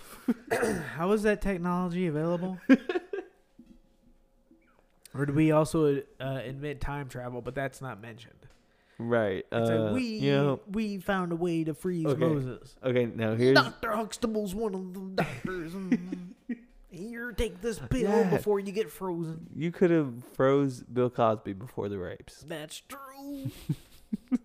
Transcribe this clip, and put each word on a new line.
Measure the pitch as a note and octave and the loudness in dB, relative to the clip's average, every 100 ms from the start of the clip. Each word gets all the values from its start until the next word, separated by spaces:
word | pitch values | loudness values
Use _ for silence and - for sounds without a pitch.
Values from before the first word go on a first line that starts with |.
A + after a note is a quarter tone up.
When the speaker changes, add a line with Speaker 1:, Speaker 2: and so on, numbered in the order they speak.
| - - - | -20 -10 -4
Speaker 1:
<coughs> | A3+ - A#4+ A#3 F#3+ C#3+ B2 | -4 -2 0 0 -2 -6 -4
How | F3 | 0
is | G#3+ | 2
that | G#3+ G3+ | 2 2
technology | G3 F#3+ F3 F3+ F3+ E3+ F3+ | 0 0 0 0 0 0 0
available? | D3 E3 F3 F#3 F#3 - | 0 0 0 -2 -2 6
Speaker 2:
<laughs> | C4 - F4+ - G4 - _ _ _ - - _ _ _ _ _ _ _ _ _ _ _ _ - | 6 4 -6 -4 -12 -12 _ _ _ -20 -20 _ _ _ _ _ _ _ _ _ _ _ _ -12
Speaker 1:
Or | - C#3 | -4 0
do | |
we | C#3 D#3 | 4 6
also, | D3+ D#3 E3 D3+ C#3+ - - | 6 4 4 4 2 -2 -8
uh, | C3 C3+ | -8 -6
invent | A2+ C3+ D3 C3 | -8 -8 -10 -6
time | - C#3+ C3+ | -6 -6 -8
travel, | B2 B2 B2 | -10 -8 -8
but | A#2 | -6
that's | C3+ C3+ - | -4 -4 -6
not | C3 G#2 | -12 -12
mentioned? | A2+ G#2+ A2 - - - _ _ _ - | -14 -18 -20 -20 -20 -20 _ _ _ -8
Speaker 2:
Right. | A#2 A#2+ G#2+ F#2+ - | 2 4 4 0 -2
Speaker 1:
It's | A#2 A#2 | 0 2
like, | A2+ A2 | 4 2
Speaker 2:
Uh, | |
Speaker 1:
"We, | B3+ | 0
Speaker 2:
you | A#3+ A3 C#3 | -2 0 4
know | C#3 C#3+ B2+ - | 4 4 0 -4
Speaker 1:
we | G3+ A3 G3+ | -4 -2 -4
found | F3 G3 F3 | -2 -2 0
a | E3+ | -2
way | F3+ E3 | 0 0
to | D#3+ | 0
freeze | D3+ F#3 F3 D#3 | -2 -2 0 0
Speaker 2:
Okay. | C3+ | 2
Speaker 1:
Moses." | E3 D3+ B2+ A2+ - - | 2 2 -2 -8 -14 -6
Speaker 2:
Okay, | C3 B2 A#2+ | 0 2 2
now | G#2+ A2 | 0 0
here's | A2 B2 | 4 6
Speaker 1:
"Doctor | C#3 - - A#3 | 6 4 -2 -2
Huxtable's | A3 G#3+ - A#3 G#3+ G#3 | -2 -4 -4 -2 -2 -4
one | F#3+ A3+ | -4 -4
of | F#3 F#3 | -4 -8
the | F#3 F#3+ F#3+ | -10 -8 -4
doctors. | D3 C3 - F#3 D#3+ | -4 -4 -8 -6 -8
Speaker 2:
<laughs> | F#3 F#3 F#3+ F3+ F#3 F3+ - - A#3+ - - - | -8 -2 -2 -2 -10 -12 -16 -12 -12 -12 -20 -20
Speaker 1:
And | D#3 | -14
here, | G#3+ A#3 A#3+ | -12 -10 -8
take | G3+ A3+ F3+ | -2 -4 -2
this | A3 F#3 | -6 -6
pill | C3 - | -2 0
Speaker 2:
Yeah. | F#3+ A3 F#3+ | 4 4 6
Speaker 1:
before | G3+ - G3+ | 4 2 0
you | G3 | 0
get | F#3+ G#3+ | -4 -4
frozen." | - F#3+ E3+ D#3+ D#3+ E3+ - | -4 -4 -4 -4 -8 -10 -4
Speaker 2:
You | E3 | -4
could | E3+ F3+ | 4 6
have | E3+ C#3+ A#2 - | 6 2 -4 -8
froze | - C3 C#3 C#3 B2 | 2 6 6 4 -2
Bill | - A#2+ B2 | -6 0 2
Cosby | - A#2 A2 - | 4 4 2 -2
before | F#2+ B2 - G2+ | -8 -8 -6 -4
the | G2+ | -4
rapes. | F2+ - - - C#3+ | -6 -10 -16 -20 -12
Speaker 1:
That's | E3 D#3 - - | -12 -12 -14 -16
true. | C#4 C4+ C#4 C#4 C#4+ C4+ - | -16 -16 -14 -12 -8 -8 -8
Speaker 2:
<laughs> | - D#3 - - - G#3+ - B3 | -6 -6 -8 -20 -10 -8 -2 -4